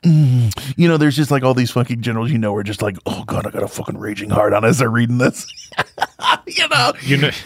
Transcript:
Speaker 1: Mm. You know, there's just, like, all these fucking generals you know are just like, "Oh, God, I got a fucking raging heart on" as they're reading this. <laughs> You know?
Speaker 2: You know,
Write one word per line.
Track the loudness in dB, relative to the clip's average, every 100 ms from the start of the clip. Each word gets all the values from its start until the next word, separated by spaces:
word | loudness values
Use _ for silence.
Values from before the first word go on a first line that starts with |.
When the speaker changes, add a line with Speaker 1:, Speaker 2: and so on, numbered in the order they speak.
Speaker 1:
Mm. | 4 6 6 4 2 -2 -6 2
You | 4
know, | 4
there's | 2 2
just, | 0
like, | 2
all | 2
these | 2 0
fucking | 0 -2 -4
generals | -4 -4 -2
you | -2
know | -2
are | -2
just | -6 -4
like, | -4 -4 -8
"Oh, | -8
God, | -6 -6 -6
I |
got | -6
a | -6
fucking | -6 -10 -8
raging | -8 -8 -2
heart | 0 2
on" | 2 2
as | 2
they're | 2
reading | 2 0 2
this. | 0 -2 -10 -18 -10 -8
<laughs> | -8 -8 -10 -4 -2 -2 -4
You | -4 -2
know? | 0 0 -2
Speaker 2:
You | 0 0
know, | 0 -4